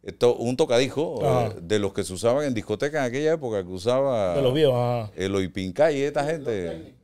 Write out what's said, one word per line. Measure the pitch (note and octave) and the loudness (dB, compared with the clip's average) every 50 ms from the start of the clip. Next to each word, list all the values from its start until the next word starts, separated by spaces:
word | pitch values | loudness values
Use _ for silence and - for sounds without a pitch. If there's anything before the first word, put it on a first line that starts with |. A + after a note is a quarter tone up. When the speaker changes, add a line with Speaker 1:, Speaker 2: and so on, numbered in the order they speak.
Speaker 1:
esto, | - G2 F2 _ - B2 A#2 | -14 -14 -4 _ 2 2 2
un | G#2+ A2+ A#2+ B2+ | 2 0 -2 2
tocadijo, | B2 D#3+ - A#2+ A#2 C3+ B2+ - C3+ D#3 F3+ D#3 A#2 - | 0 2 4 4 2 2 2 0 -4 -4 -4 -2 -2 0
Speaker 2:
Ajá. | C#3 B2+ B2 A#2+ G#2+ | 2 2 2 0 -2
Speaker 1:
eh, | - - | -4 -8
de | E2+ E2 G#2 G#2+ | -4 0 0 2
los | G2+ G2 | 2 0
que | - - F#2+ | -2 -4 -6
se | - | -6
usaban | F#2 F2 G2 A#2 B2 C#3+ D3+ | -6 0 0 2 2 2 0
en | C#3+ B2 | -2 -2
discoteca | A2 G2 - G#2+ G2 C#3 D3 D3+ D3+ | -4 -2 -4 -4 -2 -2 -4 -2 -2
en | C3+ | -2
aquella | A#2+ A#2 C#3 D3+ D#3 E3 | -2 -2 0 0 0 0
época, | E3 D3 A#2+ A2 G2+ | 0 -2 -4 -2 -2
que | F#2 F2 | -4 -4
usaba, | F#2 F#2 F2+ A#2 B2 C3 C#3 C#3 B2+ A2 G2+ F#2 F2 | -8 -4 0 0 2 2 2 2 2 2 0 2 2
Speaker 2:
De | C#3+ | 2
los | C#3 B2+ B2+ | 2 2 4
viejos, | D3+ D#3 C#3 B2 | 4 4 4 4
ajá. | A#2+ B2 A#2+ A#2+ A#2+ A2 G#2 - | 4 2 0 0 -2 -4 -8 -6
Speaker 1:
eh, | - F#2 F#2+ | -4 -2 0
los | G2 G2 | 0 0
Ipincay | F#2+ F2+ - G2 F#2+ F#2+ F2 - D3 E3 D3+ C3+ | 0 -2 -4 -4 -6 -4 0 2 2 2 2 0
y | |
esta | C#3 D3 D3 D3+ C#3+ | -2 -2 -2 -2 -2
gente, | D3 E3 D#3+ C3+ A#2+ A2+ G2 F2+ E2 D#2+ - - - - _ | -2 -4 -4 -4 -4 -4 -2 -4 -6 -6 -8 -12 -18 -20 _